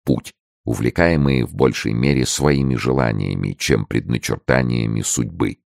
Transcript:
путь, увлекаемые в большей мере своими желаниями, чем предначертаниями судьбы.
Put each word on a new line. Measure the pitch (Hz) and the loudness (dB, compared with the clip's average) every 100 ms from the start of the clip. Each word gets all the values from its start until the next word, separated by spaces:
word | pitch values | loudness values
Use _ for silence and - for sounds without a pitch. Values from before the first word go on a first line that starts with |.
путь, | - 58 - - _ _ | -2 -2 -4 -18 _ _
увлекаемые | - 55 58 - 85 80 69 65 55 | -6 -2 0 2 4 4 2 2 0
в | |
большей | - 65 - - | 2 2 2 -2
мере | 57 67 65 62 | 0 2 2 0
своими | - 73 69 67 | 2 2 2 2
желаниями, | 62 64 65 58 52 50 50 50 | 0 0 0 0 0 -4 -4 -4
чем | - - 55 50 | -4 0 0 0
предначертаниями | 57 - 58 - 53 - 64 62 58 55 55 | -4 -2 -4 -4 -4 0 0 2 0 -2 -2
судьбы. | - - 55 85 50 - | -2 -2 -4 -2 -4 -6